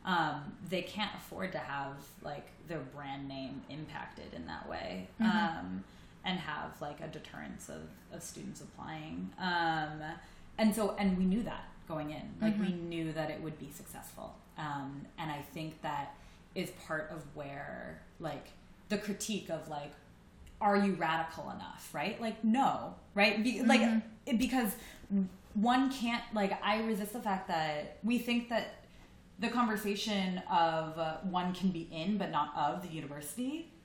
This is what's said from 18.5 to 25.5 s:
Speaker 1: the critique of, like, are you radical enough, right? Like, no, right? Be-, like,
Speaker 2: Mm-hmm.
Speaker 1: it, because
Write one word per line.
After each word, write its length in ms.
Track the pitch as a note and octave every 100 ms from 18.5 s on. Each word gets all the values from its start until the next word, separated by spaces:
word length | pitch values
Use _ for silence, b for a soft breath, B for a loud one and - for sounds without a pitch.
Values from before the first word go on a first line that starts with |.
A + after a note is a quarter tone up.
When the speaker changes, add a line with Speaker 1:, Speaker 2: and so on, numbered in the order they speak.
| - - - -
Speaker 1:
the 80 | G#3
critique 520 | G#3 G3 - G3+ -
of, 180 | D#3+ D#3
like, 240 | D3+ C#3+ - - - - - - -
are 160 | G#3 G3+
you 160 | G3+
radical 560 | E3+ D#3+ E3 E3 - C#3
enough, 400 | B2+ - - -
right? 280 | D3+ E3+ A3
Like, 240 | A3+ A3
no, 500 | A3+ A#3+ B3+ - - - -
right? 280 | G3+ G#3+ G#3+
Be-, 200 | A3+ A3
like, 180 | A#3 B3+
Speaker 2:
Mm-hmm. 180 | A3+ A3+ - - -
Speaker 1:
it, 120 | A3+
because 320 | B3+ B3+ A3 - B B - G3 F#3+ - -